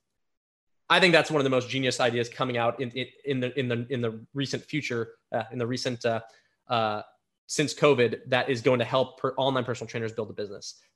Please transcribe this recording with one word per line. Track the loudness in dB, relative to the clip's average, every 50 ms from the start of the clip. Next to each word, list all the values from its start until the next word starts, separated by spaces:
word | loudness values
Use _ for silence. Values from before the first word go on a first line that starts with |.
| _ _ _ _ _ _ _ _ _ _ _ _ _ _ _ _ _ 2
I | 4 6
think | 6 8 8
that's | 6 6 4
one | 2 2
of | 2
the | 4
most | 2 2 0 0
genius | -2 -2 0 0 0 2
ideas | 2 2 2 0 -2 -4
coming | -4 -4 -4 -2 0 0
out | 0 0 0 -2
in, | -4 -6
in, | -6 -6 -8 -8 -10 _ -6
in | -4 -2 -2
the, | -2 -2 -2 -2
in | -2 -2
the, | -2 -4 -4 -4
in | -2 -2
the | -2 -2 -4 -6 -12 -10 -6
recent | -6 -4 -4 -4 -6 -6
future, | -6 -6 -6 -4 -4 -4 -4 -4 -6 -10 _ _ _
uh, | -6 -6 -6 -6
in | -6 -4
the | -4 -2
recent, | -4 -4 -4 -4 -4 -2 -2
uh, | -2 -2 -2 -6 -10 -16 _ _ _ _ _ _ -4
uh, | -2 0 0 0 -2 -4 -8 -12 _ _ _ _ _ _ _
since | -4 -2 0 0 0 0
covid, | 4 4 6 6 6 4 2 2 -2 -2 0
that | 0 2 2 2
is | -2 0
going | 2 2 2 2
to | 2
help | 2 2 0 0 0 -2 -4
per-, | -6 -4 -2 0
online | 0 0 0 0 0
personal | -2 -4 -6 -8 -8
trainers | -8 -6 -6 -6
build | -6 -6 -8 -8
a | -8
business. | -8 -10 -10 -10 -12 -14 -16 -16 -18 _ _ _